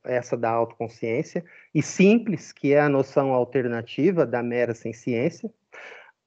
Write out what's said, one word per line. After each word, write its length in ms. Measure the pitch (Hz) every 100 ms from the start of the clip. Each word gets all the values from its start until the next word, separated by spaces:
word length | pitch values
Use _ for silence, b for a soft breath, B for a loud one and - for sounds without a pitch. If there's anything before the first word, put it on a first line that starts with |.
essa 320 | - 123 120 123
da 140 | 117
autoconsciência, 960 | 117 113 - 113 - 117 120 165 180 170 b b
e 80 | 156
simples, 680 | - - 190 226 226 165 -
que 200 | - 139
é 80 | 143
a 80 | 147
noção 440 | 139 135 - 135
alternativa 920 | 127 123 139 120 117 113 - 156 180 127
da 160 | 120
mera 320 | 120 120 117
ciência, 760 | 117 113 117 - 117 147 - 214 - _ B B B B _